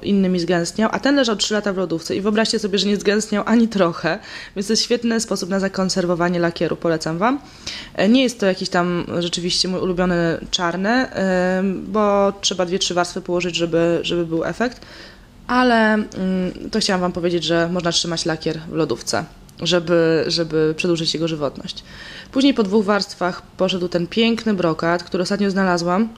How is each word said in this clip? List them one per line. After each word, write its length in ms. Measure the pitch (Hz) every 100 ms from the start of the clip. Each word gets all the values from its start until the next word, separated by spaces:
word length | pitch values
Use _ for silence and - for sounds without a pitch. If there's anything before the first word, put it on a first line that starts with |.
inny 260 | - 196 185
mi 100 | 180
zgęstniał, 500 | 170 175 175 - 220
a 60 | -
ten 160 | - 190
leżał 200 | 226 202
trzy 180 | -
lata 200 | 214 208
w 40 | 190
lodówce 380 | 175 165 - 143
i 60 |
wyobraźcie 380 | 202 220 220 220
sobie, 200 | 214 202
że 80 | 202
nie 100 | 202
zgęstniał 460 | 202 214 208 208 -
ani 220 | 233 226
trochę, 520 | 202 175 165 160 208 - - - 190
więc 120 | 202
to 60 |
jest 100 | 214
świetny 360 | - 240 233 226
sposób 300 | 220 196 180
na 100 | 196
zakonserwowanie 800 | 190 190 185 185 175 175 175 175
lakieru, 360 | 165 - 160 156
polecam 420 | 170 160 160 165
Wam. 220 | 226 277 - - - - -
E, 160 | - 196
nie 140 | 254
jest 160 | 254 -
to 60 | 190
jakiś 240 | 185 185
tam 360 | 180 175 175 - 175
rzeczywiście 480 | 175 180 175 - 185
mój 120 | 185
ulubiony 360 | 185 180 180 175 170 160 -
czarny, 380 | - 170 175 196
em, 960 | 254 - - 190 185 185 185 196 180 -
bo 460 | 208 208 202 196 196
trzeba 240 | - 185 180
dwie, 140 | 190
trzy 140 | -
warstwy 280 | 175 175 -
położyć, 340 | - 175 180 165
żeby, 440 | 170 165 170 170
żeby 240 | - 175 165
był 180 | 165
efekt, 380 | - - 247 - - - - - - - -
ale, 460 | 247 254 226 214
mm, 140 | 214 214 - 185 185 185 - -
to 80 | 220
chciałam 220 | - 185
Wam 100 | 180
powiedzieć, 320 | 175 175 175
że 260 | 156 170 170
można 200 | 180 170
trzymać 340 | 165 170 165 165
lakier 340 | 160 160 160 160
w 40 |
lodówce, 520 | 156 151 117 - 104 - - - -
żeby, 640 | - 175 165 170 165 160 170
żeby 460 | 170 160 156 156 156
przedłużyć 360 | 180 165 165
jego 140 | 151 160
żywotność. 560 | 156 135 - - - - - - - -
Później 220 | 269 277
po 100 | 269
dwóch 220 | 190 220 202
warstwach 560 | 202 - - 180 -
poszedł 460 | - - 185 190 175
ten 200 | 175 175
piękny 460 | 220 226 226 226
brokat, 500 | 190 170 156 170 175
który 200 | - 180
ostatnio 280 | 180 202 202
znalazłam. 580 | 190 190 175 175 185 226